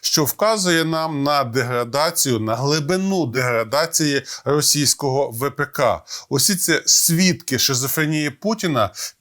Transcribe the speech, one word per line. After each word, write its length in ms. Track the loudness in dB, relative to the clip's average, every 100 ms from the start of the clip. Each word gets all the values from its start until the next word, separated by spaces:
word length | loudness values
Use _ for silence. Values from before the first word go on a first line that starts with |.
що 240 | -2 0
вказує 600 | 0 2 0 2 2 2
нам 380 | 2 -2 -2 -2
на 220 | 0 0
деградацію, 960 | 0 -2 0 -2 0 0 0 0 0 0
на 160 | 0 -2
глибину 720 | 0 0 0 -2 0 -2 -2
деградації 960 | -2 0 0 0 0 0 0 0 0 -4 -6
російського 840 | -2 0 2 2 0 0 0 0 -2
В 200 | -2 -4
П 160 | -4 -6
К. 380 | 0 0 0 -6 -16 -4
Усі 280 | 0 0 0
ці 240 | 2 2 2
свідки 720 | 2 2 4 4 2 -2 0
шизофренії 720 | 0 0 -2 -2 0 0 -2
Путіна 600 | -4 -4 -2 -2 0 -2 -4 -12 -4